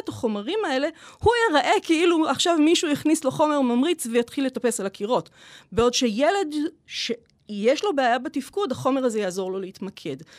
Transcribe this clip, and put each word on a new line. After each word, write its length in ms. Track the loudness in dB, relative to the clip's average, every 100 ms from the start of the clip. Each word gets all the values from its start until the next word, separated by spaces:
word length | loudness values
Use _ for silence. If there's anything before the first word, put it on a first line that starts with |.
את 60 | -2
החומרים 500 | -4 -4 -4 -4 -4 -2
האלה, 200 | -2 -2 -6 -20 0
הוא 140 | 2 4 4
ייראה 240 | 2 2 0
כאילו 460 | 2 2 4 2 0
עכשיו 300 | 0 2 4
מישהו 340 | 4 4 2
הכניס 320 | 0 0 0
לו 80 | 0
חומר 300 | 0 2 2
ממריץ 460 | 2 2 0 -2 -2
ויתחיל 340 | -2 -2 -2 -4
לטפס 340 | 0 -2 -2
על 60 | -6
הקירות. 440 | -6 -2 -2 -4 _ -20 -20 -6
בעוד 220 | 0 0
שילד 640 | 2 0 2 2 2 -2 -4 -6 _ -14
ש-, 240 | -10 -6 -8 _ _ -12
יש 320 | -2 0 2
לו 120 | 0 0
בעיה 240 | 2 0
בתפקוד, 520 | -2 -8 -6 -6 -4
החומר 340 | -2 0 0 0
הזה 140 | -2
יעזור 320 | -4 -4 -6
לו 80 | -6
להתמקד. 560 | -8 -10 -14 -10 -10 -10 -14